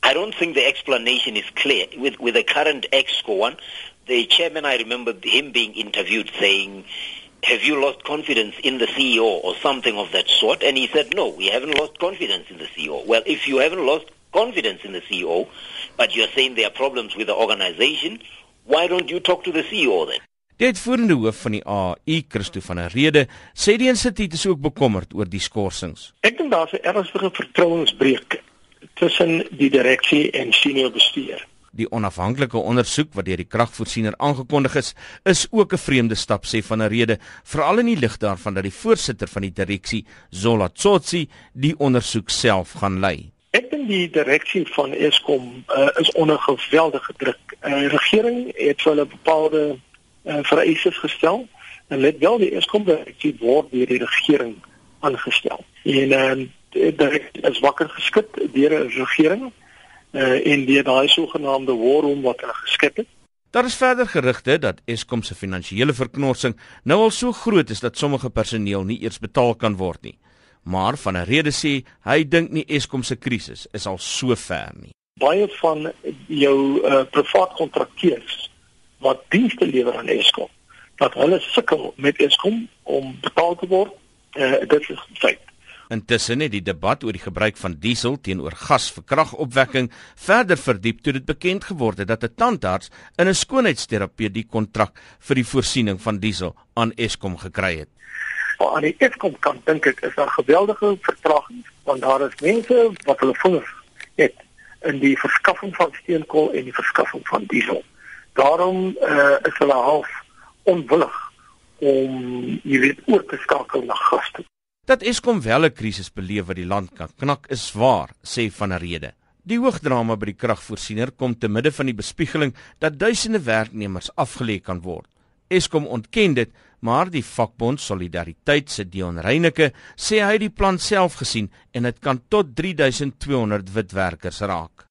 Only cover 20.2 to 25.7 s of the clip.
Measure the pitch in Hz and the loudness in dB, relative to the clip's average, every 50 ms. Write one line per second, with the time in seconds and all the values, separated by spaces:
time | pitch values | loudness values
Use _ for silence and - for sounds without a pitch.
20.2 | - _ _ _ _ _ _ _ 226 254 226 - - 226 254 247 233 214 170 127 | -10 _ _ _ _ _ _ _ 2 2 2 0 -2 -2 0 2 4 4 2 4
21.2 | 110 110 107 - - 120 107 107 - - 101 101 95 90 87 - _ - 156 165 | 2 0 -2 -2 -6 -4 -4 -4 -4 -4 -2 -2 0 -2 -4 -6 _ -2 -2 -2
22.2 | 147 _ - 110 98 - - 98 - - 90 87 85 87 87 120 143 156 147 151 | -2 _ -6 -6 -6 -6 -8 -10 -10 -8 -6 -6 -6 -4 0 2 2 6 6 4
23.2 | 139 - - - - - _ - - 202 208 226 254 254 254 208 - 247 190 - | 4 4 -4 -20 -20 -20 _ -2 2 2 4 4 4 2 2 2 0 -2 0 -2
24.2 | 214 175 156 156 - 196 180 143 135 151 135 - 139 127 107 95 87 - - 90 | -4 -4 -4 -4 0 0 0 0 0 -4 0 2 2 2 2 2 -4 -6 -6 -6
25.2 | 104 87 85 98 - - _ 110 101 95 | -6 -4 -4 -6 -6 -6 _ -4 -4 -4